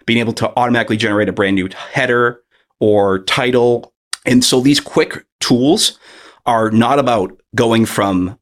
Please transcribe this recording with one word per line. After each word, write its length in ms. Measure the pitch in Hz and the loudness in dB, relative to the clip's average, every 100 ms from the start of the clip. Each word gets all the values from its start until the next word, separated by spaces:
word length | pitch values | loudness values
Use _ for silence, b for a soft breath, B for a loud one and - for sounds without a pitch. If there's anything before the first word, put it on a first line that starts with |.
| - | -2
being 120 | 117 | 0
able 120 | 113 | 0
to 200 | 113 117 - | -4 -4 -2
automatically 400 | 123 120 110 110 | 0 0 0 -2
generate 320 | 110 104 104 | 0 0 -2
a 40 | |
brand 240 | 92 98 98 | 0 0 0
new 120 | 92 - - | -4 -8 -10
header 480 | - 127 120 120 120 _ _ _ _ | -4 -2 0 0 -2 _ _ _ _
or 400 | 107 104 101 95 | 0 2 2 -2
title. 680 | 95 - 127 123 120 120 - _ _ - | -2 -2 0 2 2 0 -4 _ _ -10
And 200 | - 127 | 0 2
so 160 | 123 131 | 2 2
these 200 | 131 143 | 2 0
quick 440 | - - 151 - - _ | 0 -2 -2 -4 -18 _
tools 580 | - 123 131 208 - - B B B B - | -2 2 2 2 0 -6 B B B B -2
are 240 | 113 110 | 0 2
not 280 | 110 120 143 | 2 2 2
about 380 | 127 117 92 - _ | 2 0 -2 -8 _
going 320 | 113 120 113 110 | -2 2 2 0
from 520 | - 101 92 92 104 | 0 0 0 -4 -8